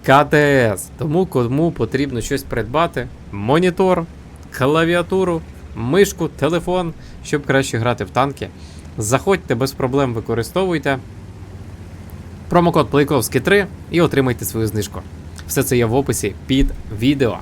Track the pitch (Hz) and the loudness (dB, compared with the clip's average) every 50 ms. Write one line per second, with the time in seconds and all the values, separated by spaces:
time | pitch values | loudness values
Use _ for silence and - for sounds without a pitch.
0 | - - 135 143 147 139 - 151 147 143 139 135 120 107 101 90 - - - - | 6 6 6 6 6 6 4 4 6 6 6 6 4 4 2 -2 -6 -12 -8 -6
1 | 160 160 151 - 190 - - 131 120 117 131 143 165 170 - - 120 110 - 131 | -4 0 2 0 0 2 2 0 0 2 2 2 2 0 2 0 -2 -2 0 -2
2 | 143 139 123 117 110 - 143 135 135 - - 117 110 104 123 156 170 - - 139 | -2 0 -2 -4 -2 -2 -2 -4 -4 -4 -4 -4 -4 -2 0 0 0 0 -2 -6
3 | 120 120 - - - - - 101 101 113 139 170 185 180 170 - 190 185 180 165 | -8 -8 -12 -16 -16 -12 -10 -4 0 2 4 4 4 2 2 2 2 2 2 2
4 | 165 - - - - - - - - - - - 127 135 151 160 165 165 175 175 | 0 -6 -12 -18 -18 -18 -18 -18 -18 -16 -4 0 2 2 4 4 4 4 2 0
5 | 175 175 190 190 190 175 170 160 165 - - - - - - 104 113 123 147 196 | 0 0 0 0 0 0 0 -2 -4 -10 -16 -18 -16 -14 -10 -6 -2 2 4 4
6 | 202 - - - 170 151 - - - 160 170 170 170 180 180 185 180 165 156 - | 4 4 4 -4 -4 -4 -2 0 0 0 0 0 0 0 -2 0 -2 -4 -6 -10
7 | - - - - - - - 147 143 - 135 135 131 - - 113 113 123 120 - | -16 -16 -16 -14 -6 -4 -4 -4 0 2 2 2 2 0 -2 0 0 0 0 -2
8 | 104 90 - 123 131 143 139 - 110 90 - - - - - - - - - - | -4 -2 0 0 0 0 -2 -8 -10 -10 -10 -16 -18 -18 -18 -18 -18 -12 -8 -6
9 | 107 101 131 131 - 190 196 180 - - 127 117 131 135 - - 143 123 131 143 | 0 0 0 2 4 2 2 2 2 -2 0 0 0 -2 -2 -2 -2 0 2 2
10 | 139 127 117 113 107 - 113 113 113 - - 180 190 185 170 151 - 143 139 123 | 2 2 -2 -4 -2 -2 -2 -2 -2 -2 0 0 0 0 0 0 0 -2 -2 -2
11 | 104 - - - - - - - - - - - - - - - - - - - | -6 -12 -16 -16 -18 -18 -16 -16 -16 -16 -16 -16 -16 -16 -16 -16 -16 -16 -16 -16
12 | - - - - - - - - - - 165 175 175 170 - 160 139 - - 143 | -16 -16 -16 -16 -16 -16 -16 -16 -8 2 4 4 4 6 4 4 2 4 4 2
13 | 147 - 151 131 113 - - 131 123 175 196 202 190 - - - - - - 165 | 4 4 2 0 0 0 -2 -2 2 4 4 4 2 0 -8 -16 -12 -2 2 2
14 | 170 143 - 139 131 127 120 - 110 - - 113 110 104 107 107 101 - - - | 2 4 4 2 2 2 0 -2 -4 -4 -2 -2 -2 0 0 -2 -4 -4 -8 -10
15 | 95 - - - - - - - - - - 143 127 - 127 123 117 110 113 139 | -12 -12 -16 -16 -16 -14 -14 -14 -10 -4 0 0 2 2 4 2 4 4 2 2
16 | 139 131 117 - - 101 - - - - 131 135 139 - - - - - 110 104 | 2 0 -2 -2 -2 -4 -6 -6 -2 0 4 4 4 2 0 -4 -10 -10 -6 0
17 | 113 135 147 135 135 110 92 92 | 2 2 4 4 2 0 0 -4